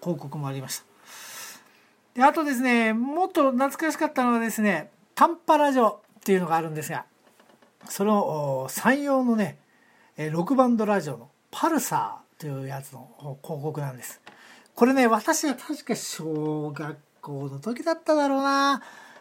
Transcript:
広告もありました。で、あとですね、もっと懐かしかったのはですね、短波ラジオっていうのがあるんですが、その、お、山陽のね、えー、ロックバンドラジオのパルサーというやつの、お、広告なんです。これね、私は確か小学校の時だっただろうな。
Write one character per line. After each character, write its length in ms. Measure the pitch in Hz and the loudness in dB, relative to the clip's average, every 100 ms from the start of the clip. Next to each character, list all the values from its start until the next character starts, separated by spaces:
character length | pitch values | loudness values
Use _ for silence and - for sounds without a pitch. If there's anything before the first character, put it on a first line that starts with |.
広 180 | 180 160 | -6 -6
告 200 | 143 156 | -6 -8
も 100 | 139 | -8
あ 40 | |
り 100 | 135 | -8
ま 60 | 131 | -8
し 80 | - | -12
た。 60 | - _ - - - - - - _ _ _ _ _ | -12 _ -20 -20 -18 -16 -16 -18 _ _ _ _ _
で、 100 | - | 4
あ 80 | 262 | 4
と 100 | 302 | 6
で 120 | 294 | 0
す 80 | 247 | 0
ね、 320 | 254 233 226 | 2 4 2
も 320 | 220 254 311 370 | 0 -2 0 0
っ 40 | |
と 220 | 359 269 | 2 2
懐 180 | 247 269 269 | 4 0 0
か 160 | 320 | -4
し 60 | 302 | -2
か 80 | 285 | -2
っ 60 | |
た 100 | 277 | 0
の 80 | 247 | 2
は 80 | 240 | 2
で 100 | 226 | 0
す 120 | 220 | 0
ね、 280 | 208 170 151 _ _ | 2 2 -4 _ _
短 220 | - 320 330 | 4 4 4
波 220 | - 311 | 2 4
ラ 140 | 294 | 6
ジ 80 | 262 | 4
オ 200 | 220 - _ _ | 2 2 _ _
っ 0 | |
て 80 | - | 2
い 60 | 190 | 2
う 20 | |
の 60 | 175 | 2
が 100 | 165 | 0
あ 40 | |
る 80 | 160 | 0
ん 40 | |
で 80 | 156 | -6
す 80 | 147 | -6
が、 140 | 143 - _ _ _ _ _ _ _ - | -8 -8 _ _ _ _ _ _ _ -16
そ 180 | - | -2
の、 580 | 202 208 185 151 147 135 | 2 2 2 -2 -2 -4
お、 60 | 131 | -4
山 320 | - 214 277 | -2 0 2
陽 220 | 285 269 | 2 0
の 120 | 254 220 | 2 2
ね、 220 | 185 - _ _ _ _ _ - | 0 -4 _ _ _ _ _ -8
え 120 | 151 | -4
ー、 40 | |
ロ 80 | 160 | -2
ッ 40 | 175 | 0
ク 80 | |
バ 140 | 262 254 | 4 4
ン 100 | 233 | 4
ド 80 | 214 | 2
ラ 160 | 202 | 0
ジ 80 | 147 | -2
オ 80 | 117 | -10
の 120 | - _ _ | -16 _ _
パ 180 | - 320 | -4 0
ル 120 | 311 | 0
サ 420 | - 143 104 107 _ _ | 0 -2 -4 -8 _ _
ー 20 | |
と 60 | 151 | -10
い 180 | 135 | -8
う 20 | 135 | -8
や 140 | 139 | -10
つ 120 | 139 | -12
の、 80 | 135 - - | -18 -20 -16
お、 200 | 143 135 | -14 -14
広 200 | - 151 | -10 -8
告 180 | 151 147 | -6 -6
な 80 | 143 | -8
ん 60 | 127 | -8
で 40 | |
す。 200 | - - - - - - _ | -14 -16 -20 -20 -20 -20 _
こ 120 | - 240 | 2 4
れ 80 | |
ね、 120 | 269 240 | 6 4
私 400 | 220 269 311 311 | 4 2 0 0
は 80 | |
確 300 | 247 - 302 | -4 -8 -10
か 100 | - | -4
小 800 | 226 - - 160 156 151 151 151 | -6 -6 -8 -6 -4 -2 -2 -4
学 260 | 147 147 151 _ _ | -6 -10 -10 _ _
校 280 | - 143 139 | -12 -8 -8
の 80 | 139 | -8
時 220 | 208 240 | -8 -6
だ 100 | 311 | -4
っ 100 | 330 | -4
た 120 | - | 2
だ 120 | 311 277 | 2 4
ろ 120 | 269 | 2
う 40 | |
な。 400 | 277 277 277 262 - - - - | 2 2 2 0 -4 -20 -20 -20